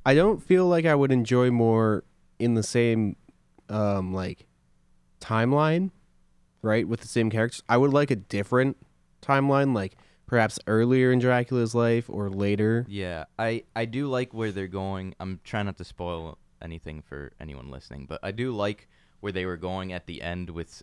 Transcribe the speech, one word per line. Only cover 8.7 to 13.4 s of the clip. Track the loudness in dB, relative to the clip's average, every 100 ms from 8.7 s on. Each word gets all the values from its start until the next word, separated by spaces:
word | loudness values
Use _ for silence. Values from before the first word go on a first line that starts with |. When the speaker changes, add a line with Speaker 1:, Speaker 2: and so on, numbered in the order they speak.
| -2 _ _ _ _
Speaker 1:
timeline, | 0 2 4 2 2
like, | 0 -4 -10 _ _ -2
perhaps | 2 2 -2 -2
earlier | 2 4 4 4
in | 4
Dracula's | 2 2 0 -2 0
life | 2 2 0 -2
or | -6 -6
later. | -2 0 2 2 0 -2
Speaker 2:
Yeah, | -6 -8 -8 -10
I, | -6